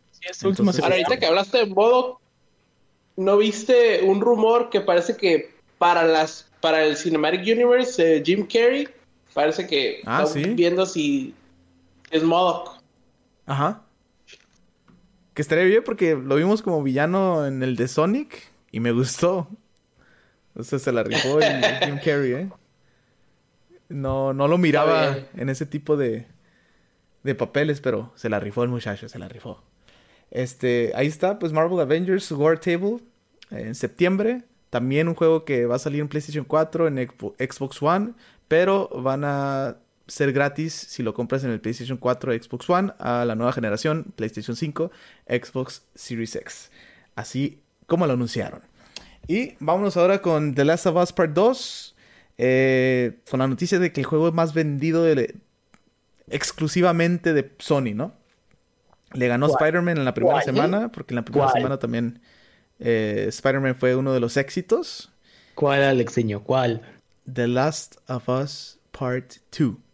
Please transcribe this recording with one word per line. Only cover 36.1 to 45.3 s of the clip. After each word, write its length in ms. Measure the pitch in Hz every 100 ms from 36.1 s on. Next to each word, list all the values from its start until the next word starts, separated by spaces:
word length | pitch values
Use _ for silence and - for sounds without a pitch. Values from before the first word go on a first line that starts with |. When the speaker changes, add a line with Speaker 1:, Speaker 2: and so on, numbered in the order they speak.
| 151 143 147
Speaker 2:
cuatro, 420 | 131 156 156 165 165
en 100 | 135
Expo-, 360 | 123 - 104 -
Xbox 420 | 131 - 135 -
One, 300 | 143 180 214 233 - _ -
pero 400 | 160 185 196 -
van 360 | - 127 135
a 520 | 143 143 139 135 131 120 _ _ -
ser 260 | - 139
gratis 420 | 135 143 143 160
si 280 | - - -
lo 120 | 113
compras 300 | 104 120 135
en 60 | 135
el 100 | 110
PlayStation 360 | 110 123 123 127
cuatro, 360 | 123 123 -
Xbox 340 | 117 - 123 -
One, 240 | 175 196 -
a 260 | - 120
la 100 | 120
nueva 180 | 110 120
generación, 580 | 127 110 107 156 160 - -
PlayStation 380 | 110 110 107
cinco, 360 | 117 156 147 170 - - -
Xbox 560 | -